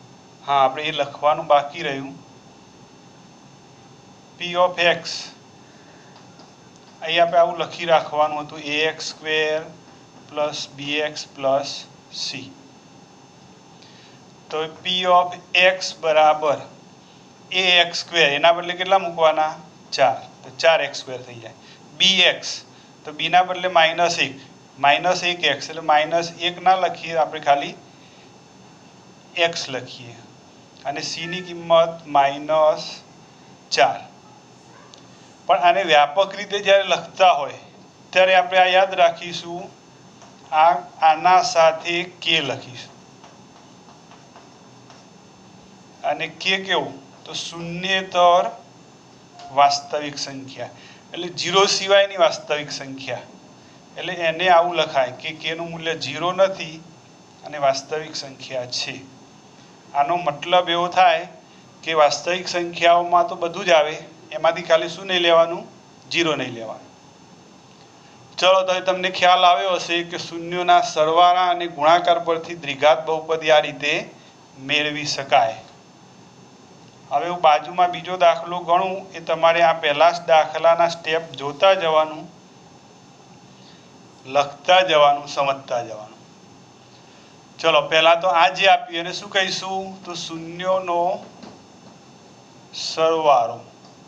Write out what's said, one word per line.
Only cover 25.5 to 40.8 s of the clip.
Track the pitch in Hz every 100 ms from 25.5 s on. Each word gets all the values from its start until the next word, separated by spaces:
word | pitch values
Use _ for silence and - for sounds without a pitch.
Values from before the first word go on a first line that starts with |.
| 135 -
એટલે | 160
માઇનસ | 160 151 156 170 165 -
એક | 175 175
ના | 180 190
લખીએ | 175 170 160 165
આપણે, | 147 156
ખાલી | 147 143 175 - - - - - - - - - - - - - - - - 175
એક્સ | 170 165 -
લખીએ. | 127 123 - 120 - - - - - - -
અને | 139 147
સી | 147 - 165
ની | 185
કિંમત | 180 170 170 165 165 165 151
માઇનસ | 143 139 147 147 156 156 165 - - - - - - - - -
ચાર. | - 131 98 - - - - - - _ - - - - - - - -
પણ | 185
આને | 143 180
વ્યાપક | 180 151 143 190 190
રીતે | 202 202 202
જ્યારે | 196 196
લખતા | 190 165 170 - 185
હોય | 147 135 120 - - - _ -
ત્યારે | 185 185
આપણે | 185 180 185
આ |
યાદ | 185 180 190
રાખીશું, | 185 170 165 175 170 170 175 190 - - - - - - - -
આ, | 156 165 175